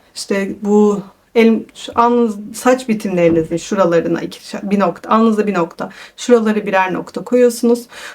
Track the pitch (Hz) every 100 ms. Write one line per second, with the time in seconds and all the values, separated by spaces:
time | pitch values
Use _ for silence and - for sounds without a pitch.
0 | _ - - 202 196 - 208 208 208 202
1 | - _ _ 233 226 214 - - - -
2 | 240 240 233 202 208 - 254 254 - 214
3 | 196 180 170 165 160 170 - 196 175 170
4 | - 165 175 - - 202 202 202 180 -
5 | - 220 226 208 202 185 170 - - -
6 | - - - 233 214 208 196 190 185 170
7 | - - 185 247 247 240 233 240 - -
8 | -